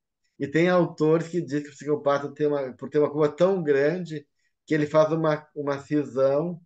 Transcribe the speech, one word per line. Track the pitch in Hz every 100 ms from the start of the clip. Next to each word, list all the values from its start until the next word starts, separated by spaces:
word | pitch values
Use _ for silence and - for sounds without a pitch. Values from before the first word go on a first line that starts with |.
| _ _ _ -
e | 139
tem | 156 175
autores | 180 165 - 156 165 -
que | 175
dizem | 131 147
que | 147
o |
psicopata | - 143 147 143 143 143
tem | - 147
uma, | 143 131
por | 117 127
ter | 147
uma | 143
culpa | 147 147
tão | 147 185 190
grande | 147 139 147 180 165 151 - _ _ _ -
que |
ele | 156 147
faz | 156 156
uma, | 160 160 151 -
uma | 151 143 135
cisão | 139 151 127 120 135 147 175 170